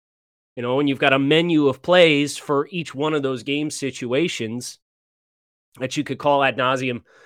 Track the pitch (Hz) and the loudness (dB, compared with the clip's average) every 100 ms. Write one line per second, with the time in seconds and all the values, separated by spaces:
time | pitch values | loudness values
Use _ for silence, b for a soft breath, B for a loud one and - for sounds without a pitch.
0 | _ _ _ _ _ - 120 135 143 127 | _ _ _ _ _ -8 -2 0 0 2
1 | 143 135 139 156 175 156 139 - - 180 | 4 4 4 2 2 2 2 0 2 6
2 | 165 143 143 - - 139 147 180 151 131 | 6 6 0 -4 -4 -2 -2 -6 -8 -4
3 | 156 151 135 123 123 143 151 - 135 123 | -2 -2 -2 -6 -6 -4 -4 -6 -8 -6
4 | 120 131 170 - 113 120 - - _ _ | -4 -2 -2 -4 -8 -8 -12 -16 _ _
5 | _ _ _ _ _ _ _ - 127 151 | _ _ _ _ _ _ _ -10 -8 -6
6 | 135 127 147 139 135 117 127 131 131 120 | -6 -4 0 2 0 0 0 0 -4 -8
7 | - b | -12 b